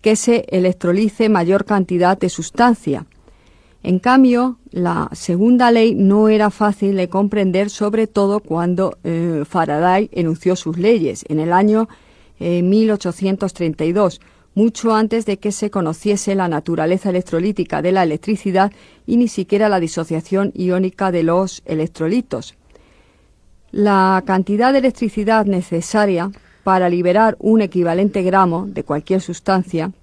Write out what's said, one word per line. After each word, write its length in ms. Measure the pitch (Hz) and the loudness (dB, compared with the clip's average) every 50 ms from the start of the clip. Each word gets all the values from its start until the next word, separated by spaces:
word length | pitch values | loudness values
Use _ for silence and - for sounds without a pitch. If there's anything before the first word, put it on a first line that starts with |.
que 160 | - 220 220 | 2 2 0
se 280 | 214 - - 233 233 - - | 2 2 2 0 0 0 -2
electrolice 800 | - 185 180 185 180 - - 175 175 196 220 214 - - 226 220 | 0 2 2 2 0 0 0 0 2 2 0 0 0 0 2 2
mayor 360 | 214 185 170 170 190 202 202 | 2 2 2 2 2 0 2
cantidad 540 | - 214 202 185 - 180 175 180 180 190 190 | 0 0 0 0 0 0 2 2 2 2 2
de 100 | - 180 | -2 -6
sustancia. 800 | - - 170 - - - 240 247 233 - - - 139 104 - _ _ _ _ - - _ _ _ _ _ _ _ _ _ - | -4 -6 -10 -10 0 2 4 4 4 2 -2 -6 -6 -6 -8 _ _ _ _ -20 -20 _ _ _ _ _ _ _ _ _ -4
En 140 | - 180 185 | -2 -2 0
cambio, 600 | - 247 254 262 262 254 240 240 247 254 240 _ _ - | 2 2 4 6 6 6 4 2 0 -2 -4 _ _ -12
la 380 | - 180 175 175 170 170 - - | -6 -4 -2 -2 -2 -2 -4 -6
segunda 580 | - - - - 170 175 208 233 247 240 247 240 | -8 -10 -6 -4 0 2 4 4 4 4 4 4
ley 240 | 233 226 226 233 - | 4 4 4 2 2
no 340 | - 196 190 196 208 214 214 | 2 2 4 4 4 4 4
era 220 | 220 214 208 208 | 4 4 2 0
fácil 460 | - - 214 208 202 - 202 196 196 | 0 0 -2 -2 0 0 -2 -2 0
de 120 | 190 180 175 | -2 -2 -2
comprender, 640 | 180 190 202 202 214 208 196 190 180 190 202 208 | -2 -2 -2 0 0 0 0 0 0 0 -2 -2
sobre 380 | - - 208 208 208 220 226 214 | -4 -4 -4 -2 0 -2 -2 0
todo 320 | _ 208 202 196 202 214 | _ 0 0 0 0 -2
cuando, 580 | 208 - 156 170 170 175 180 175 190 175 - _ _ | -4 -4 -4 -2 -2 -2 0 0 -2 -4 -4 _ _
eh, 400 | 165 170 165 170 175 165 151 147 - | -6 -4 -2 -2 -2 -2 -4 -6 -2
Faraday 600 | - 185 165 156 147 151 170 180 185 190 214 - | -2 -2 0 0 0 0 2 2 2 2 0 -2
enunció 420 | - - 170 160 160 160 - 180 185 | -4 -4 -2 -2 -2 -2 -2 -2 -2
sus 220 | 180 - 160 160 | -2 -4 -8 -6
leyes 480 | 175 175 214 240 220 156 135 95 - - - | -2 2 2 2 2 0 -2 -4 -6 -8 -6
en 120 | 151 156 | -4 -4
el 120 | 156 170 | -2 0
año, 360 | 175 185 202 208 214 220 226 220 - _ _ _ _ _ - _ - _ | 2 2 4 4 2 2 0 -4 -8 _ _ _ _ _ -20 _ -14 _
eh, 240 | - 170 175 175 | -4 -2 -2 0
mil 280 | 175 180 196 220 220 220 | 2 2 2 2 2 2
ochocientos 640 | 214 202 - 180 165 - 190 190 190 185 202 190 - | 0 -2 -4 -6 -6 -4 -4 -4 -2 -2 -4 -8 -6
treinta 300 | - 175 165 151 - 156 | -4 -4 -4 -4 -2 -4
y 80 | 160 | -2
dos, 280 | 175 202 208 180 - - _ _ _ _ _ _ _ | 0 0 0 0 -2 -6 _ _ _ _ _ _ _
mucho 400 | 202 214 233 226 - - 226 220 | 0 0 0 0 -2 -2 0 0
antes 320 | 214 220 214 226 226 220 | 0 0 0 -2 -4 -2
de 120 | - 196 196 | -4 -6 -4
que 140 | - 208 | -4 -6
se 180 | 196 - 214 208 | -6 -4 -6 -4
conociese 640 | - 202 175 156 160 - - 208 202 196 - - 196 | -4 -4 -4 -4 -6 -4 -2 -2 -2 -2 -2 -2 -2
la 140 | 196 185 175 | -2 -2 -2
naturaleza 600 | 160 147 - - 165 165 156 160 180 190 - 202 | -2 -4 -4 -4 -4 -2 0 0 0 0 -2 -2
electrolítica 720 | 180 180 180 - - 165 175 208 202 - 170 - - 151 | -2 -2 -4 -2 -4 -2 -2 -2 -2 -4 -6 -4 -4 -4
de 100 | 151 180 | -2 0
la 100 | 185 196 | 0 2
electricidad 680 | 180 165 151 151 - - 220 185 - 202 180 190 190 202 - - - - _ _ _ | 0 0 -2 -4 -4 -4 -6 -4 -4 -2 0 2 0 0 -2 -10 -20 -20 _ _ _
y 100 | - - | -2 0
ni 120 | 233 247 220 | 0 0 0
siquiera 400 | - - 185 _ - 202 220 214 | -2 -6 -4 _ 0 0 2 2
la 100 | 202 185 | 0 0
disociación 720 | 170 160 - 175 165 - 165 160 - - 190 190 202 196 - | -2 -4 -6 -6 -6 -4 -6 -6 -4 -4 -2 -2 -2 -2 -4
iónica 580 | - 185 180 180 185 190 185 185 - 196 190 | -4 -4 -2 0 0 -2 -4 -4 -4 -4 -2
de 100 | 175 170 | 0 0
los 400 | 160 165 170 180 190 185 - - _ | 0 2 0 0 -2 -2 -8 -14 _
electrolitos. 880 | - 165 156 156 160 - - 160 160 202 254 233 _ - 113 - - _ _ _ _ _ - _ _ _ _ _ _ _ _ _ _ _ _ _ _ _ _ _ _ | -6 -4 -4 -4 -6 -6 -6 -4 -2 -2 -2 -2 _ -8 -10 -10 -12 _ _ _ _ _ -20 _ _ _ _ _ _ _ _ _ _ _ _ _ _ _ _ _ _
La 520 | - 208 208 208 202 196 190 190 190 185 185 | -2 0 2 2 4 4 4 4 2 0 0
cantidad 460 | - 190 190 185 - 202 208 240 254 | 0 -2 -2 0 -2 0 0 2 2
de 60 | 277 277 | 2 2
electricidad 680 | 254 262 240 - 240 214 - 214 208 202 220 220 208 | 2 0 -2 -2 -6 -4 -4 -4 -2 0 2 2 2
necesaria 880 | 202 196 180 175 - 170 165 170 - - 214 208 202 185 170 170 196 196 - _ _ _ _ _ | 0 -2 -2 -2 -4 -6 -6 -6 -2 0 0 2 2 0 -2 -2 -6 -8 -14 _ _ _ _ _
para 240 | 196 190 185 180 175 | 0 0 2 2 0
liberar 480 | 175 175 175 180 180 208 226 226 - - | 0 0 0 2 2 4 2 2 0 -2
un 240 | - 214 220 226 | 0 2 2 2
equivalente 600 | 208 190 - 180 175 170 165 180 202 208 202 208 | 2 0 -2 -2 0 0 0 0 0 0 0 -2
gramo 440 | 185 185 185 196 190 180 165 165 196 | 0 2 4 4 4 4 2 -4 -6
de 160 | 202 185 - | -8 -8 -10
cualquier 380 | 143 - 147 151 151 - 190 190 | -6 -4 -4 -6 -2 -2 -2 -2
sustancia 720 | 180 - 175 - _ - 190 185 180 - - 165 156 180 190 _ | -2 -6 -12 -8 _ 0 0 0 0 -2 -6 -6 -6 -6 -10 _